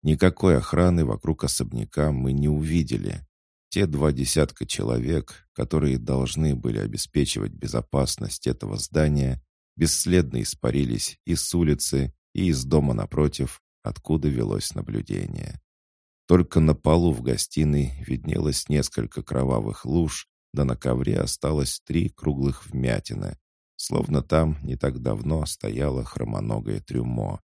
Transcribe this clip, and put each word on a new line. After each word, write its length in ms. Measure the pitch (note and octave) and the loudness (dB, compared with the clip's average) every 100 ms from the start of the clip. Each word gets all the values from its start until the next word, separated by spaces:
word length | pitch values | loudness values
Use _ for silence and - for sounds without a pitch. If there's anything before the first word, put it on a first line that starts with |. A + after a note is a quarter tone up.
Никакой 560 | D2+ D2+ F#2 - F#2+ C#2 | 2 4 4 4 4 4
охраны 480 | - D2 F2+ E2+ | 2 2 4 4
вокруг 380 | C#2 G#1 - D2+ | 2 0 -2 -2
особняка 680 | C#2 - B1 A#1+ A1 - D2+ | -2 -2 -2 -4 -4 0 0
мы 200 | C2+ C2 | 0 0
не 140 | C#2 D2 | 0 2
увидели. 800 | D2+ D#2 E2+ C#2+ A1+ G1+ G1+ - _ _ _ _ | 0 2 0 0 -2 -4 -8 -14 _ _ _ _
Те 160 | - | 0
два 280 | F#2+ D2 D2+ | 0 2 2
десятка 520 | C2 C2 D#2 D2 - | 2 0 2 2 -2
человек, 800 | - - G1+ A#1+ B1 E2 - - _ | -6 -4 0 0 0 -2 -2 -18 _
которые 440 | - - D#2+ D2 C2 | -8 -2 2 2 0
должны 580 | A1+ C2 B1+ - D#2 | 0 0 0 0 0
были 220 | B1+ A#1+ G#1+ | 0 -2 -2
обеспечивать 760 | G1+ G#1+ - - C2+ - G#1 | -4 -6 -2 0 0 -2 -6
безопасность 960 | G1+ - A#1 - C#2 C2 - G#1 - B1+ | -6 -4 -4 -2 0 0 -2 -6 -4 -4
этого 300 | B1 G1+ G#1 | -4 -6 -6
здания, 680 | - D#2 D2+ D2 C2 B1+ _ _ _ | -2 2 4 2 0 -2 _ _ _
бесследно 680 | - D#2+ - - F2+ C#2 A#1+ | 0 2 2 4 2 2 -2
испарились 760 | G#1+ - A#1 C2+ C2 A1+ - - | -4 -2 0 0 0 -2 -4 -6
и 100 | - | -2
с 180 | - - | -2 0
улицы, 600 | F2 D#2 D2 - C#2 C2+ - _ | 2 2 2 0 0 -2 -6 _
и 140 | - F#2 | -2 0
из 160 | C#2 | 0
дома 300 | B1+ D#2 C#2 | 2 2 4
напротив, 680 | A1+ G1+ - D2 - C2 - _ _ | 0 -2 0 0 0 -6 -6 _ _
откуда 460 | - - - D#2 C#2+ | -8 -8 -2 0 2
велось 440 | B1+ G#1 G1+ - | 0 -2 -2 -4
наблюдение. 840 | - G1+ G#1 - G1+ G1+ G1+ G1+ - _ _ _ _ _ _ - | -8 -6 -8 -4 -6 -4 -8 -10 -12 _ _ _ _ _ _ 4
Только 320 | F2+ E2+ D#2+ | 4 6 4
на 160 | D#2 | 4
полу 360 | C#2 D#2 E2 E2+ | 4 4 6 4
в 100 | B1 | 2
гостиной 720 | B1 B1 - - D2+ C#2+ C2 C2+ | 0 -2 -2 0 2 2 0 -4
виднелось 640 | - C2 D2+ - D2+ C2+ - | -6 -4 -2 0 0 -2 0
несколько 520 | D2 B1 - A1 - | 0 0 -4 -6 -8
кровавых 640 | - B1+ C2 A#1 G#1+ G#1+ | -4 -2 2 0 -2 -6
луж, 420 | B1 E2 D#2+ - - _ _ | 0 2 2 -2 -12 _ _
да 100 | - | -2
на 140 | C2+ A#1+ | 0 0
ковре 420 | C2 B1 C2 - | 0 0 0 0
осталось 600 | - - D2 D2+ C#2 - | 0 -2 0 0 0 -4
три 240 | - D#2 - | -2 0 0
круглых 560 | - D2+ C#2 C#2 C2 | -2 -2 0 -2 -2
вмятины, 720 | - C2 B1+ A1 - G1+ G1+ - _ _ _ | -8 -4 0 -2 -4 -8 -8 -10 _ _ _
словно 460 | - - - - D2 | -10 -4 -2 0 -2
там 360 | C2 D#2+ D#2 C#2+ | 2 2 2 -2
не 120 | C#2 | -6
так 240 | B1+ C#2 B1 | -2 -2 -2
давно 460 | A#1+ G#1 C2 D#2+ | -4 -4 -2 -2
стояло 580 | - - G#1 A1 C#2+ C2+ | -2 -6 -6 -2 -2 -2
хромоногое 760 | A#1 - A1 G1+ G#1 A1 A1 G1+ | -6 -8 -6 -4 -4 -4 -4 -8
трюмо. 640 | - B1+ A#1+ A#1 G1+ G1+ | -4 -4 -2 -2 -4 -6